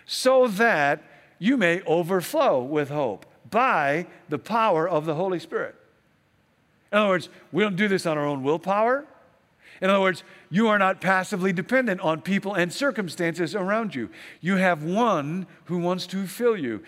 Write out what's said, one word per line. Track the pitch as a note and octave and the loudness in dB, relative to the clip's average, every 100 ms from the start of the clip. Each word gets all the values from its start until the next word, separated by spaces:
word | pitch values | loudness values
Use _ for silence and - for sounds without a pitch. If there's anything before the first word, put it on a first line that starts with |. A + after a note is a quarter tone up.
| - | -12
so | - B3+ C4 B3+ | -2 4 4 4
that | F#3+ A#3 E3+ C#3+ D#3 - - _ - | 4 2 4 2 0 -4 -20 _ -4
you | F#3+ C#4 | 0 2
may | F3 F3 | 2 2
overflow | F#3 E3 E3+ F#3+ - D#4 C4 C#3+ | 2 0 2 0 0 0 2 2
with | B2+ D3+ C3+ | 0 -2 -2
hope | D3 B2+ F#2+ - _ - | -2 -4 -4 -12 _ -4
by | G#3 B3+ F#3 C#3+ D#3 F3 - - | 0 2 2 2 0 -4 -14 -8
the | C#3+ | -8
power | - A3+ A3 D#3+ F3 | -4 0 2 2 2
of | D#3 D#3 | 0 -2
the | D3+ | -2
Holy | F#3+ F3 | -2 -4
Spirit." | - G#3+ B2 - _ _ _ _ _ _ _ _ _ _ _ | -6 -8 -8 -12 _ _ _ _ _ _ _ _ _ _ _
In | G#3 | 0
other | G#3 | 2
words, | F3+ - - - | 0 -2 -16 -8
we | D#3+ | -2
don't | G#3 F3+ | 0 0
do | G#3+ | 0
this | F#3+ E3+ | 0 0
on | D3+ | -2
our | D3 | -2
own | C#3 | -2
willpower. | C3+ D#3+ F#3 G3+ A3+ C4+ D#4 - _ _ _ _ - - | -2 -2 0 0 0 -2 -6 -20 _ _ _ _ -20 -4
In | F#3+ | 0
other | G3 | 2
words, | F#3+ F3 - - - | 2 0 -6 -20 -4
you | E3+ A3+ | 0 4
are | G#3 | 4
not | F#3+ F3+ | 2 0
passively | F3+ F#3+ - G3+ F#3+ | 0 0 0 -2 0
dependent | F3+ - B3+ A#3+ F#3 | -2 0 0 0 0
on | F3+ D#3+ | -2 -2
people | F3 G3 F#3+ | -2 -2 -2
and | G3 F3 | -2 -2
circumstances | - C#4 A3 F3+ - E3+ E3 E3 G3 | 0 -2 -2 -4 -4 -4 -2 -4 -4
around | F#3 G#3+ A3 C#3 | -2 -2 -4 -6
you. | G#2+ - - - | -10 -12 -20 -8
You | E3 F#3+ | -2 2
have | F#3 E3 | 2 2
one | D#3 G3 A#3+ F3 C#3+ F3+ F3+ - - | 0 0 2 0 -2 -6 -8 -14 -8
who | F3 | -4
wants | E3+ F3+ F3+ | -2 -2 -6
to | F#3+ F#3 | -8 -8
fill | - A#3+ G#3+ | -2 0 0
you. | B2+ G#2+ | -2 -6